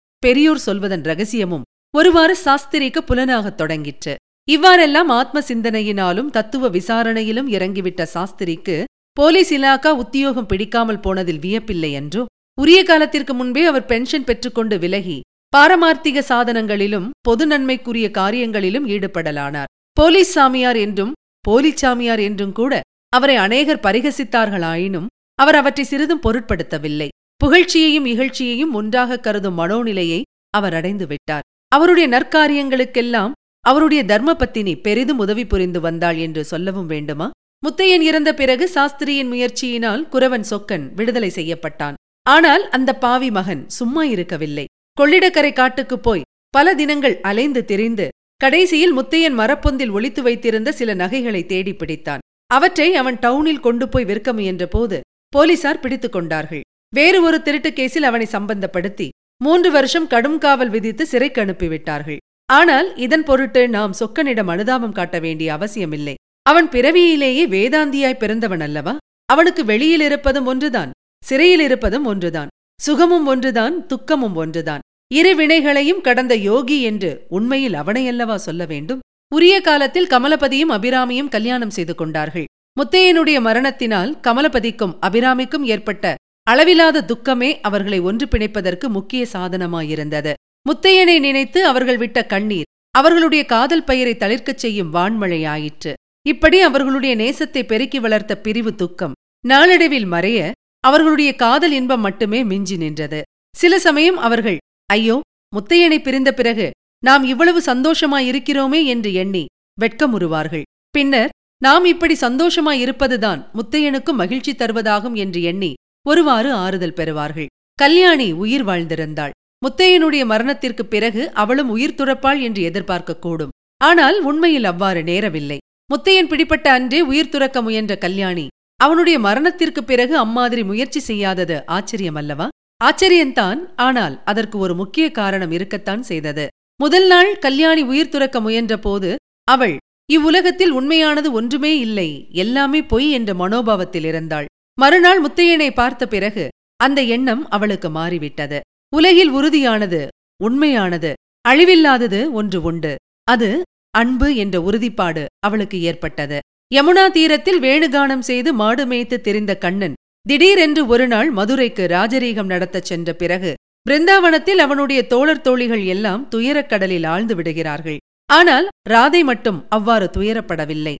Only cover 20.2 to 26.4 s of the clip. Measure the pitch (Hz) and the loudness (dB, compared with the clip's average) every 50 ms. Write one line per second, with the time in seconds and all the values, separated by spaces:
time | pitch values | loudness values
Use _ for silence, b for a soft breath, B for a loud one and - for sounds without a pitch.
20.2 | 359 - - 320 269 262 254 254 247 247 240 226 202 208 202 196 196 233 311 - | 4 2 4 4 4 4 2 2 0 0 0 0 -2 -2 -2 -4 -4 -4 -6 -10
21.2 | _ _ _ _ - 202 214 254 285 311 - - - 254 247 240 240 233 226 214 | _ _ _ _ -2 0 2 4 4 2 0 0 0 -2 -2 0 -2 -2 -2 -2
22.2 | 202 208 208 190 202 196 180 220 240 277 262 175 - - _ _ _ _ - 254 | -2 -4 -4 -6 -6 -6 -4 -4 -2 -2 -2 -4 -4 -8 _ _ _ _ 0 2
23.2 | 269 277 269 226 190 196 233 269 294 294 302 - - 196 196 247 233 294 269 - | 4 4 4 2 2 2 2 0 2 0 0 0 0 0 0 0 0 -2 -4 -4
24.2 | 262 - - 233 220 214 202 185 165 165 165 170 185 190 190 165 175 240 - _ | -6 -2 -2 -2 0 0 -2 -4 -4 -4 -4 -4 -4 -4 -6 -6 -8 -10 -12 _
25.2 | _ _ _ - 269 302 311 294 262 277 269 285 277 - 285 277 302 302 339 - | _ _ _ 2 4 6 6 4 4 2 0 -2 -4 -4 -2 -2 0 0 -2 -2
26.2 | - 220 220 254 | 0 -2 -2 -2